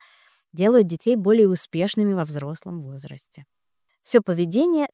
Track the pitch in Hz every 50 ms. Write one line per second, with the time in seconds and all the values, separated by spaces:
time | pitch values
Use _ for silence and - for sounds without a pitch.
0 | _ _ _ _ _ _ _ _ _ _ - 160 185 214 247 247 208 170 170 -
1 | - 226 247 220 180 196 220 226 208 190 185 170 - - - 165 180 202 - 220
2 | 208 202 196 180 160 151 147 147 139 143 160 - - 185 175 170 143 135 139 135
3 | 139 139 139 135 - _ _ 143 139 _ _ _ _ _ _ _ _ _ _ _
4 | - - - 233 - - 175 170 175 165 170 240 320 359 339 302 285 -